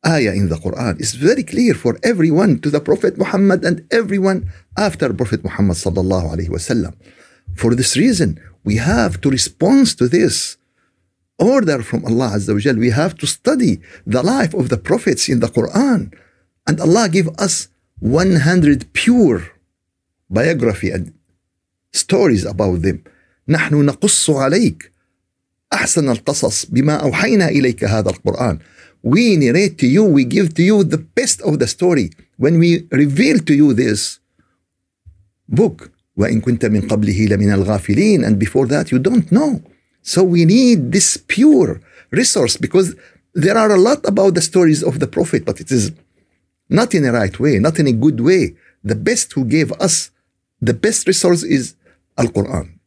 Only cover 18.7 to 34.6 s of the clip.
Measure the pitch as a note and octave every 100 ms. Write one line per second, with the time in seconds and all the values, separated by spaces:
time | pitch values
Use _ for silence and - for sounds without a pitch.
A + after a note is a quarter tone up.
18.7 | C#3+ - - - B3 F#3 G2 D#2+ _ _
19.7 | _ _ _ _ _ _ G2 C#3+ D#3+ A#2
20.7 | G2+ F#2+ F#2 F2 - _ _ _ _ _
21.7 | _ _ - - G3 F#3+ G#2+ G2 F#2+ G2+
22.7 | F2+ F2+ E2+ _ _ _ _ - D#3+ D#3+
23.7 | D3+ C#3+ C#3 G3+ - - C#3+ C3+ F3 G#3+
24.7 | - - _ _ _ _ _ _ _ _
25.7 | - - E3+ C#3 A2+ - C#3+ - G2+ -
26.7 | A#2+ C#3+ D3+ C#3+ - G3 G#3+ E3 C#3+ C3
27.7 | A2 G2 A2 G2+ - - F#2+ B2 D#2 _
28.7 | _ - _ - D#3+ A#3+ F3+ C3 D3 G3+
29.7 | - B2 D3 G#3+ C#3+ B2 - F3+ D#3+ F3
30.7 | G#3+ F3+ D#3 D#3+ - C4 - G3 D3+ A#2+
31.7 | - F3+ D#3 F2+ - _ - C3+ E3 E3+
32.7 | E3 - C3 D3 C#3 C4 D4 D#3 C#3+ D3
33.7 | A2+ B2 G#2+ - - _ _ _ _